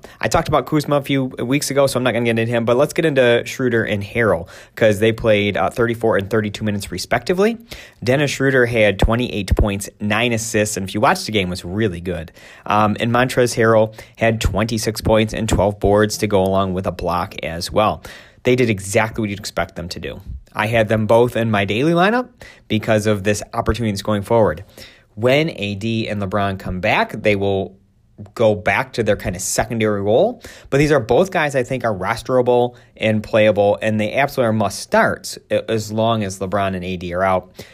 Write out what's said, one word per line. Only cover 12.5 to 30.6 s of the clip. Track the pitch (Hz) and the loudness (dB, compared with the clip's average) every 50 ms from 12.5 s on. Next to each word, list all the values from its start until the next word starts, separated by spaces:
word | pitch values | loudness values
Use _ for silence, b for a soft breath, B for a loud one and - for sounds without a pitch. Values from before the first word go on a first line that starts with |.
| B B B | B B B
Um, | - 104 104 107 104 104 - | 0 2 2 2 2 2 0
and | 110 117 | 0 0
Montrezl | 120 123 127 127 - 131 120 113 - | 2 2 2 2 2 2 2 2 2
Harrell | 120 110 113 113 110 110 113 B B B B B | 2 4 4 6 4 4 2 B B B B B
had | B 110 117 117 110 | B 2 2 2 2
twenty-six | - - 95 95 113 110 120 107 - 113 104 - | 0 0 0 0 -2 -2 -2 -2 -2 -4 -4 -2
points | - 110 110 110 110 107 - | 0 2 4 4 2 0 -2
and | - 113 110 | -4 -2 0
twelve | - - 92 104 101 - | 0 2 2 0 0 0
boards | - 98 101 104 107 104 - - | 2 4 4 4 4 2 0 -2
to | 113 | -2
go | 104 101 95 | 0 2 2
along | 92 95 95 95 98 95 90 | 2 2 2 0 0 0 -2
with | 92 92 | -2 -4
a | 95 85 | -4 -6
block | - 90 85 85 87 87 - - - - | -4 -4 -4 -2 -2 -4 -6 -8 -10 -10
as | 76 82 85 - - | -8 -8 -8 -8 -4
well. | - 104 107 101 78 - B B B B B B B B - | 0 2 2 2 0 -4 B B B B B B B B 0
They | 127 127 | 2 2
did | 127 123 110 | 4 2 0
exactly | 107 95 95 95 101 113 110 110 - 120 | 0 -4 -4 -2 0 0 0 0 -2 -6
what | 110 101 | -6 -6
you'd | 101 92 | -6 -8
expect | - - - 85 85 - - | -10 -8 -6 -6 -6 -6 -8
them | - 82 92 | -12 -12 -10
to | - - | -10 -10
do. | - 64 - - - - - - - _ - | -12 -12 -12 -12 -14 -14 -14 -16 -14 _ -6
I | - 107 | -4 -2
had | 110 117 113 110 | 0 2 0 2
them | 104 110 110 110 | 2 0 0 2
both | 104 113 117 123 123 - | 4 6 6 6 4 2
in | 110 113 113 | -2 0 0
my | 110 101 101 | 0 0 0
daily | 95 104 117 143 170 170 | 0 0 0 2 2 2
lineup | 170 185 208 226 254 254 - _ B B B B B B - | 4 2 2 2 0 -2 -4 _ B B B B B B -4
because | 107 107 - 123 110 107 104 | -4 -2 0 2 2 2 2
of | 110 107 98 95 | 2 0 0 0
this | 107 104 - - - - | -2 -2 -2 -4 -8 -6
opportunity | 113 - 110 110 117 117 107 | -4 -2 -2 -2 0 -2 -2
that's | 98 98 | -2 -2
going | - 107 107 104 | -2 -2 -2 -2
forward. | 98 - 117 113 104 90 78 - - B B B B B B B B B - | 0 2 2 4 4 2 0 -4 -10 B B B B B B B B B -8
When | 104 117 127 135 147 160 165 | -2 2 2 2 2 2 -2
A | - - 101 101 101 | -4 -6 -6 -6 -6
D | 98 110 113 113 110 107 | -4 -4 -4 -2 -2 -4
and | - 107 101 | -4 -4 -6
LeBron | 101 92 104 104 98 98 95 92 | -6 -4 -2 -2 -2 -2 -4 -6
come | - 92 92 90 | -6 -8 -6 -2
back, | 92 104 135 190 226 - | 0 0 0 0 -2 -4
they | - 110 - 107 104 | -4 -2 0 0 0
will | 98 98 98 98 95 95 - - _ _ _ _ _ _ _ _ - 107 - - | 2 0 0 0 -2 -4 -6 -10 _ _ _ _ _ _ _ _ -20 -20 -12 -2
go | - 113 107 107 | 2 2 2 2
back | 95 98 104 98 113 - - - | 2 0 0 0 0 -2 -4 -4
to | 120 | -2
their | 107 107 101 | 0 0 0
kind | - - 110 90 | 0 -2 -8 -6
of | 90 | -6
secondary | - - - - 113 117 123 113 110 107 104 101 | -6 -4 -2 -2 -2 -2 -2 0 0 0 0 0
role. | 98 104 110 139 190 240 247 - B B B B | 0 2 4 4 4 2 0 -6 B B B B